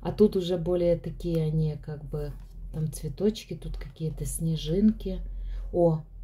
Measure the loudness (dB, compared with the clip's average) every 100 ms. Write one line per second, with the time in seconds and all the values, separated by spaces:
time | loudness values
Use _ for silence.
0 | -2 6 6 6 0 0 2 2 4 2
1 | 0 -6 -2 0 2 2 0 -2 -8 -10
2 | -8 -6 -6 -8 -14 -14 -10 -4 -4 -4
3 | -8 0 0 0 -4 -10 -8 -8 -10 -6
4 | -6 -4 -6 -2 -2 -2 0 4 4 4
5 | -2 -6 -6 -6 -6 -6 -2 4 4 4
6 | -2 -12